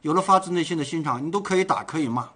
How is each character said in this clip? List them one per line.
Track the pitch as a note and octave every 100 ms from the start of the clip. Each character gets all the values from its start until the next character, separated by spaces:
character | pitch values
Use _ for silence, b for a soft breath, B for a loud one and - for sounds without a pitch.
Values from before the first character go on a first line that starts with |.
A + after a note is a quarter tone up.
有 | D3+
了 | E3+
发 | F#3 F#3+
自 | F#3
内 | F3
心 | E3 E3+
的 |
欣 | C#3 E3
赏， | D3+ B2
你 | D3
都 | G3+
可 | G3 F#3
以 |
打， | F#3 -
可 | - D#3+
以 | C3+
骂。 | A#2+ A2+